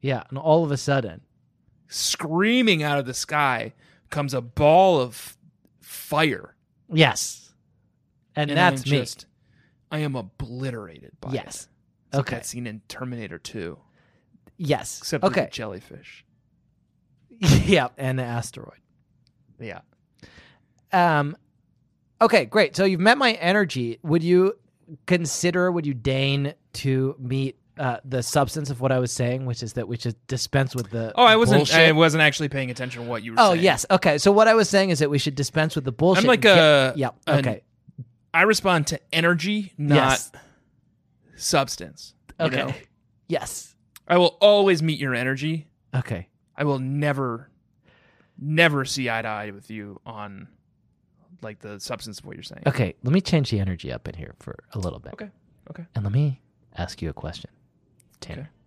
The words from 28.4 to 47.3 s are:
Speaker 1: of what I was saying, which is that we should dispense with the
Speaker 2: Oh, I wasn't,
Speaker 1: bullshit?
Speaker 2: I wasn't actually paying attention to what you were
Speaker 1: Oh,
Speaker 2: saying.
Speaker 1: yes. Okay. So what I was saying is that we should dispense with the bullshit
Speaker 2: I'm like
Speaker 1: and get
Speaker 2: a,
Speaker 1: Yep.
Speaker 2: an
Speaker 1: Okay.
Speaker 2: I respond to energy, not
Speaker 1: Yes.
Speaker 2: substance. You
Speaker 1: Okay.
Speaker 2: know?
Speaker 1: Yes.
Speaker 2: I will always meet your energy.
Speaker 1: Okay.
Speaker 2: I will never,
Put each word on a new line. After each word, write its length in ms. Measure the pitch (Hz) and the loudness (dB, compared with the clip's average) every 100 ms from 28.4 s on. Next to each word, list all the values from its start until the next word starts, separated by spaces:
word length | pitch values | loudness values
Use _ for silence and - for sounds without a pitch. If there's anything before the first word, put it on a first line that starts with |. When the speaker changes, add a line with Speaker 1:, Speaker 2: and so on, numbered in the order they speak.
| 135 160 139 | 0 -2 -8
Speaker 1:
of 100 | 127 | -4
what 100 | 123 | -2
I 80 | 127 | 0
was 140 | 127 | -2
saying, 340 | - 123 127 131 | -2 -4 -4 -6
which 160 | 120 | -8
is 120 | 113 | -8
that 120 | 123 104 | -8 -8
we 100 | 117 | -6
should 180 | 120 110 _ | -6 -8 _
dispense 480 | 131 - 139 131 | -8 -4 -2 -2
with 160 | 127 107 | -4 -8
the 220 | 117 113 | -6 -6
Speaker 2:
Oh, 80 | 104 | 4
I 120 | 240 220 | 6 8
wasn't, 240 | 233 - | 6 6
Speaker 1:
bullshit? 160 | 147 160 | 6 6
Speaker 2:
I 160 | 160 | 6
wasn't 300 | 156 165 156 | 8 4 6
actually 260 | 151 139 151 | 2 2 -4
paying 240 | 139 127 | -4 -6
attention 320 | 123 127 123 | -6 -10 -8
to 40 | 120 | -8
what 140 | 117 | -8
you 100 | 110 | -6
were 40 | 113 | 4
Speaker 1:
Oh, 140 | 220 | 4
Speaker 2:
saying. 100 | 170 | 6
Speaker 1:
yes. 240 | 185 110 - | 4 2 2
Okay. 300 | 185 - 147 | 2 2 2
So 140 | 196 | 4
what 160 | 202 220 | 6 6
I 60 | |
was 140 | 220 208 | 6 4
saying 220 | 196 190 | 2 2
is 80 | 160 | 2
that 120 | 147 | 2
we 80 | 143 | 0
should 180 | 151 139 | -2 -4
dispense 400 | 139 156 156 156 | -4 -2 -2 -2
with 80 | |
the 80 | 131 | -6
bullshit 320 | 113 165 185 | 0 4 4
Speaker 2:
I'm 40 | 233 | 4
like 100 | 240 | 4
Speaker 1:
and 40 | |
get 160 | 220 180 | 6 8
Speaker 2:
a, 340 | 160 147 131 - | 8 6 4 0
Speaker 1:
Yep. 200 | 127 - - | -4 -4 0
Speaker 2:
an 100 | 143 | 0
Speaker 1:
Okay. 240 | 135 104 _ _ _ - - _ _ | 0 -4 _ _ _ -20 -20 _ _
Speaker 2:
I 80 | 165 | 2
respond 460 | 196 214 196 175 147 | 2 2 2 0 0
to 120 | 160 _ | -6 _
energy, 600 | 165 170 175 175 208 190 - | 0 2 0 0 -4 -6 -8
not 160 | 147 143 | 2 2
Speaker 1:
Yes. 360 | 135 131 - - _ _ _ _ _ _ _ _ _ - | 4 0 -2 -18 _ _ _ _ _ _ _ _ _ -10
Speaker 2:
substance. 800 | - 156 135 - 85 71 - _ _ - | -2 -2 -2 -6 -14 -18 -20 _ _ -6
You 60 | 160 | -4
Speaker 1:
Okay. 100 | 131 | -2
Speaker 2:
know? 180 | 135 127 - _ _ _ _ | -6 -8 -14 _ _ _ _
Speaker 1:
Yes. 460 | 165 - - - _ _ - _ | -6 -6 -14 -16 _ _ -20 _
Speaker 2:
I 100 | 175 | 4
will 180 | 175 - | 4 4
always 420 | 208 208 196 175 | 6 6 4 2
meet 160 | 160 156 | 0 -2
your 160 | 139 | -4
energy. 540 | 123 127 135 151 160 151 _ _ | -2 -2 -4 -4 -6 -8 _ _
Speaker 1:
Okay. 340 | 135 - 101 90 _ _ - | -6 -4 -8 -10 _ _ -6
Speaker 2:
I 80 | |
will 140 | 147 135 | -2 -2
never, 720 | 131 143 147 135 131 | -4 -2 -2 -2 -4